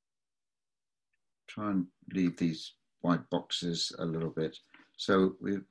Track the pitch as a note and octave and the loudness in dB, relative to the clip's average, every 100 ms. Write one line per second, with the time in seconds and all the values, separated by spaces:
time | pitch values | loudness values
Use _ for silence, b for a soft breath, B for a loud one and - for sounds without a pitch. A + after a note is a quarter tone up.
0 | _ _ _ _ _ _ _ _ _ _ | _ _ _ _ _ _ _ _ _ _
1 | _ _ _ _ - - G#2 G2 F2 _ | _ _ _ _ -16 -6 0 0 -2 _
2 | - F#2 F2+ E2+ E2+ D#2 - - _ _ | -6 0 0 2 0 -2 -8 -16 _ _
3 | E2+ E2+ - E2+ - - F2 E2 - - | 0 0 0 -4 -2 -4 -2 -2 -4 -2
4 | E2+ D#2+ D#2+ D#2 D#2 - b b b - | -4 -2 -2 -2 -4 -4 b b b -6
5 | - G2 F#2+ - G2+ G2+ - | 2 6 4 2 -2 -4 -4